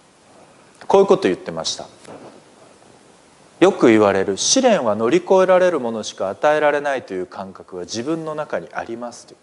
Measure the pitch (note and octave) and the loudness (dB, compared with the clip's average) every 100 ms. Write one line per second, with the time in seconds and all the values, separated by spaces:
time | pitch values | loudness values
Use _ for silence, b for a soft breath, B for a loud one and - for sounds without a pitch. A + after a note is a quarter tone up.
0 | _ _ _ - - _ _ _ - G3 | _ _ _ -20 -20 _ _ _ 0 2
1 | G3 F#3+ G2+ F2 - E2 D#2 - - - | 4 2 2 -4 -6 -10 -8 -10 -14 -20
2 | - - - - _ _ - _ _ _ | -20 -20 -20 -20 _ _ -20 _ _ _
3 | _ _ _ _ _ _ F3+ G3 C3 A2 | _ _ _ _ _ _ 2 4 4 6
4 | G2+ F#2+ F#2+ F#2+ - C4 B3 F#3 A#2 G#2 | 4 2 -2 -4 0 2 2 2 0 -2
5 | A#2 F3 - F#3+ F#3 F#3 F3+ D#3 A#2+ A2 | 0 0 2 2 4 4 2 0 -4 -6
6 | G#2 - G2 G2+ D3+ D3+ D3 D3 C#3+ C3+ | -8 -8 -8 -2 0 2 2 0 -2 -6
7 | - F#2 F2+ G#2 F#2+ F#2 - F2+ F2 G#2+ | -6 -8 -8 -12 -14 -16 -16 -14 -10 -8
8 | C3 D#3+ D#3 D3+ D3 G3 C3+ - - A#2 | -6 -6 -6 -10 -8 -8 -8 -12 -12 -12
9 | A#2+ A#2 - - | -14 -16 -20 -20